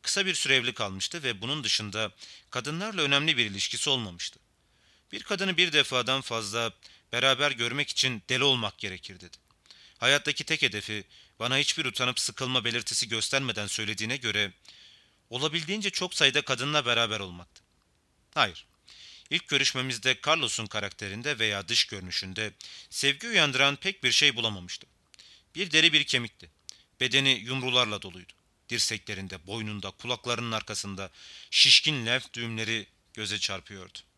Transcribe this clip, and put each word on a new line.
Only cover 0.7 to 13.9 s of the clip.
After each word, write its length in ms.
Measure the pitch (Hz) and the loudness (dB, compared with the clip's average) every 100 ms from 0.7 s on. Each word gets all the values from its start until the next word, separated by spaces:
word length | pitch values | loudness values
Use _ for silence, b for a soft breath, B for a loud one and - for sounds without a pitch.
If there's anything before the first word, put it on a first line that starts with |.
kalmıştı 500 | 117 107 95 - 170 | -2 -4 -2 -6 -4
ve 180 | 135 104 | -4 -4
bunun 220 | 113 151 | -4 -4
dışında 480 | 113 - 107 101 107 _ B B B | 0 0 -2 -4 -6 _ B B B
kadınlarla 520 | 123 123 160 208 196 | -6 -4 -6 -6 -2
önemli 360 | 147 139 156 139 | 2 2 2 2
bir 80 | 110 | 0
ilişkisi 440 | 98 - 120 - | 0 -4 -2 0
olmamıştı. 500 | 131 107 85 - - _ _ b b b b b | 0 -2 -6 -10 -10 _ _ b b b b b
Bir 120 | 202 | -14
kadını 340 | - 196 190 175 | -4 -2 0 4
bir 160 | 180 | 6
defadan 480 | 151 139 127 120 135 | 6 4 2 2 0
fazla 520 | - 113 104 113 113 - B B B | 0 -4 -2 -2 -2 -6 B B B
beraber 400 | 117 131 127 147 | 2 4 4 2
görmek 380 | 127 117 135 143 | 2 -2 -2 -2
için 340 | - 131 117 - | 0 0 0 -2
deli 140 | 127 | 2
olmak 340 | 139 127 107 - | 4 4 0 -6
gerekir 420 | 104 92 - 90 | -8 -8 -12 -16
dedi. 180 | 90 - _ _ B B B B | -18 -20 _ _ B B B B
Hayattaki 460 | 120 143 - 143 | 4 4 2 -4
tek 180 | - 156 | -2 2
hedefi 420 | 131 101 - 107 95 b b b | 2 0 -6 -8 -10 b b b
bana 180 | 117 135 | 0 2
hiçbir 280 | 143 - 135 | 2 0 -2
utanıp 340 | - 127 123 | 0 -2 0
sıkılma 460 | - 113 131 127 117 | -4 -4 -2 0 0
belirtisi 440 | 117 - 104 117 | -2 -2 -2 -2
göstermeden 580 | 113 - 139 135 107 104 | -2 0 0 0 -4 -4
söylediğine 500 | - 110 | -4 -4